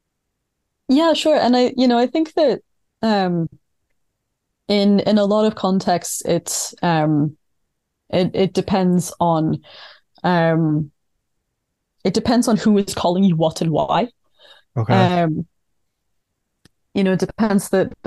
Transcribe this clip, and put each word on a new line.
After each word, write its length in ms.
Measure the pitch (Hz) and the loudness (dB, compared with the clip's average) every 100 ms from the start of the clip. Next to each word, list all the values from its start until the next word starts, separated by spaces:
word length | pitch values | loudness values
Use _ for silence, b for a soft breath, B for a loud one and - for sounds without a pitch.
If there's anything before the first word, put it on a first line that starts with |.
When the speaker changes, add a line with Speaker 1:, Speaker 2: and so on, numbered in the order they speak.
| _ _ _ _ _ _ _ _ - | _ _ _ _ _ _ _ _ 0
Speaker 1:
Yeah, 260 | 262 330 | 2 2
sure. 220 | 302 311 285 | 2 2 2
And 220 | 233 247 | 2 2
I, 160 | 247 247 | 2 2
you 120 | 254 | 2
know, 120 | 240 | 2
I 80 | 247 | 0
think 260 | 320 320 | -2 -2
that, 280 | - 294 190 _ _ _ _ | 0 0 0 _ _ _ _
um, 480 | 226 208 185 175 160 - _ _ _ _ _ _ _ _ _ _ - | -2 0 0 -2 -4 -10 _ _ _ _ _ _ _ _ _ _ -4
in, 300 | 202 202 202 | 0 2 2
in 160 | - 214 | 2 2
a 80 | 202 | 2
lot 200 | 214 214 | 2 0
of 100 | 214 | -2
contexts, 640 | 190 190 185 175 - - - | -2 -2 0 -2 -4 -8 -4
it's, 480 | 170 - - - - | -4 -4 -10 -10 -6
um, 540 | 175 160 151 151 151 147 _ _ _ _ _ _ _ | -2 0 2 0 -2 -6 _ _ _ _ _ _ _
it, 220 | 180 185 | -2 -2
it 200 | - 190 | 0 -2
depends 600 | - 190 190 180 180 170 - | -2 -2 0 2 0 -2 -2
on, 420 | 170 160 156 151 B B B B B _ | -2 0 -2 -4 B B B B B _
um, 680 | 175 175 165 165 156 151 147 _ _ _ _ _ _ _ _ _ _ _ | -2 0 2 0 0 -2 -4 _ _ _ _ _ _ _ _ _ _ _
it 100 | 196 | -4
depends 340 | 202 220 240 247 | -4 0 0 2
on 80 | 220 | 0
who 200 | 220 208 | 2 0
is 160 | 202 | 0
calling 300 | - 175 180 | -4 -2 2
you 120 | 196 160 | 2 2
what 260 | 160 - | 0 -2
and 100 | 165 | -4
why. 360 | 143 139 165 240 _ _ b b b b 127 | -2 -2 -2 -4 _ _ b b b b -6
Speaker 2:
Okay. 160 | 110 | 0
Speaker 1:
Um, 520 | 190 180 180 165 160 165 _ _ _ _ _ _ _ _ _ _ _ _ _ _ 202 | 2 2 2 0 -2 -8 _ _ _ _ _ _ _ _ _ _ _ _ _ _ -4
you 80 | |
know, 100 | 190 | 0
it 60 | 185 | 0
depends 500 | 190 - 220 196 - | -2 -2 0 0 0
the, 220 | 190 175 - | -2 -2 -6